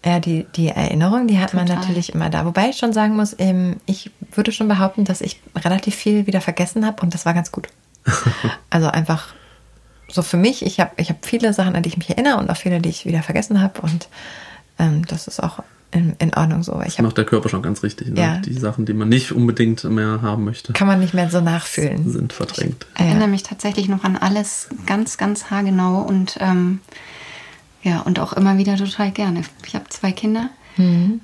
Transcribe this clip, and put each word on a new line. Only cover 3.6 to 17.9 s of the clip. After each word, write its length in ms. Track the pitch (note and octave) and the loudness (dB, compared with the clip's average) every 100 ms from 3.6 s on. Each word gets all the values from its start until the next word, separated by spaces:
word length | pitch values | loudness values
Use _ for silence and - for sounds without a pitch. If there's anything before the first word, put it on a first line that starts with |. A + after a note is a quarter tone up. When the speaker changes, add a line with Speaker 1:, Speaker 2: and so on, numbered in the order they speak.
| F3+ F3 - | 0 -2 -4
Speaker 1:
ich 240 | G3 - _ - | -6 -6 _ -8
würde 160 | - G#3 | -2 -2
schon 160 | G#3 G#3+ | 0 0
behaupten, 360 | G3+ F#3+ G#3 | 2 2 2
dass 160 | G3+ F#3 | 0 0
ich 200 | - - - - | -4 -8 -10 -4
relativ 380 | E3+ F#3+ G3+ | 0 0 0
viel 320 | - - G#3 G3+ | -2 2 2 2
wieder 140 | F#3+ | 0
vergessen 460 | F#3 E3+ F3+ A3+ A3 | -2 -2 -2 0 0
habe 160 | G#3+ | 0
und 100 | F3 | -2
das 120 | E3+ E3 | 0 0
war 80 | |
ganz 180 | E3+ E3 | 0 0
gut. 160 | - - _ _ _ | -6 -12 _ _ _
Speaker 3:
<laughs> 60 | - - - - A2+ - - | -2 0 0 0 -4 -6 -2
Speaker 1:
Also 160 | E3 D#3+ | 0 2
einfach 400 | - D#3+ D#3+ - - - - _ - _ _ - | 0 0 -2 -4 -20 -20 -20 _ -20 _ _ -6
so 140 | - | -4
für 140 | E3+ F3 | 0 4
mich, 280 | G3+ C4+ | 2 2
ich 140 | G3+ - | -2 0
hab, 180 | F3+ - | -2 0
ich 100 | E3 | -4
hab 140 | E3 - | -4 -2
viele 260 | A#3 A#3 | 0 0
Sachen, 220 | G#3 F#3 F3+ | 2 2 2
an 60 | |
die 60 | E3 | 0
ich 80 | E3+ | -2
mich 100 | - | -4
erinnere 260 | F3 C4+ B3 | 0 2 2
und 100 | - | 0
auch 60 | D#3+ | -2
viele, 240 | F3+ F3 | 0 0
die 80 | E3 | 0
ich 160 | E3+ | -2
wieder 180 | - E3 | -2 -2
vergessen 380 | D#3+ F3 G#3 G#3 | 0 -2 2 2
hab 220 | F#3+ - | 2 0
und, 260 | D#3+ E3 - - - - - - _ _ | -2 -2 -4 -18 -18 -18 -20 -20 _ _
ähm, 240 | E3 D3+ E3 | 2 2 0
das 200 | E3 - | -6 -8
ist 140 | - | -6
auch 160 | - - - _ _ | -6 -6 -18 _ _
in, 220 | E3+ E3+ - | 2 2 2
in 120 | E3 | 0
Ordnung 280 | - D#3+ D#3+ | 2 2 2
so. 160 | E3+ - | -2 -4
Ich 60 | - | -4
Speaker 3:
Das 120 | - | 0
Speaker 1:
hab 60 | |
Speaker 3:
macht 140 | A#2 - | 2 2
der 60 | G#2+ | 2
Körper 220 | A2+ - | 2 2
schon 140 | F#2+ | -2
ganz 200 | E2+ G#2 | -2 -2
richtig, 260 | G#2 | -4